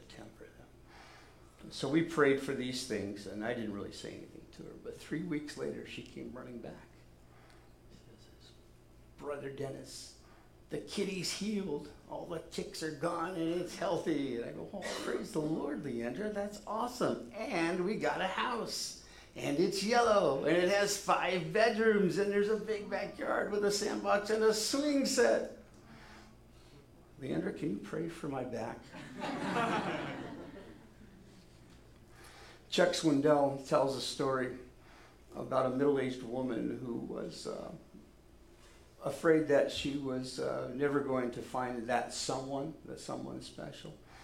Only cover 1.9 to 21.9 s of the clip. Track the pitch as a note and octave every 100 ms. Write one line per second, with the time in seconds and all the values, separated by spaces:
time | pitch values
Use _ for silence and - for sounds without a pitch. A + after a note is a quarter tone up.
1.9 | D#3+ E3 - C#3 C3+ - B2 B2+ B2 -
2.9 | G2+ G2+ G2+ G2 G#2 A2 A#2+ G#2 G2+ -
3.9 | - - - - - - - - - -
4.9 | - - D3+ F3 D3+ - - C#3+ A#2+ A#2
5.9 | - - - A#2 B2+ B2+ A#2+ - F3+ -
6.9 | - - - - - - - - - -
7.9 | - - - - - - - - - -
8.9 | - - - C#3+ C#3+ C3+ C3+ C3+ - B2
9.9 | - - - - - - - - D3+ -
10.9 | - F#3+ F#3 D#3 - G3 G3+ F#3 D3 -
11.9 | - - D3+ - E3 - - F3 - D#3
12.9 | C#3+ E3+ E3+ E3+ F3+ E3 F3 - - F3+
13.9 | E3 F3+ C#3+ C3+ A#2 - E3+ E3 G3 -
14.9 | - - - G3+ D#3+ D3+ D#3+ - C4 D3
15.9 | A#2 A#2+ C3 G#3+ G3+ G#3 - - A3 A#3+
16.9 | - D3+ A#2 - - C#4 F#3+ E3 F3+ F3+
17.9 | G3+ D3 D3 F#3 - B3 A#3 F#3 - -
18.9 | - - - - - C#3 C#3+ F#3+ G3 G3
19.9 | A#3+ A3+ G3+ E3 C3+ D3 E3+ F3+ G3+ G3+
20.9 | - - D3+ F3 F#3 D#3+ G3 A#3 G#3+ A3+